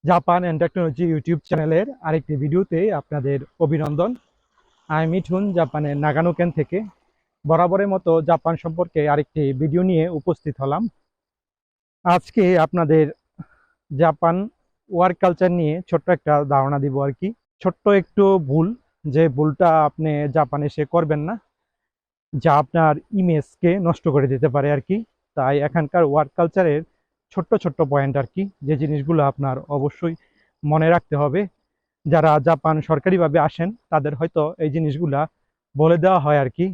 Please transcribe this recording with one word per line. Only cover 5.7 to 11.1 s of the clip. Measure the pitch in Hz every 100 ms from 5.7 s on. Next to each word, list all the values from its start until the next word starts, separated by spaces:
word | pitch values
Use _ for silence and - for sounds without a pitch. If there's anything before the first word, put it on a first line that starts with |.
| 151 147 143
নাগানো | 151 147 170
কেন | 165 175
থেকে। | 160 143 185 214 _ _ _ _ _ 147
বরাবরের | 160 175 190 202
মতো | 190 170 165
জাপান | 156 165 - 165
সম্পর্কে | 170 165 175 - 147
আরেকটি | 147 143 156 139
ভিডিও | 131 151 170
নিয়ে | 185 170 165
উপস্থিত | 160 - 170 156 131
হলাম। | 139 156 226 _ _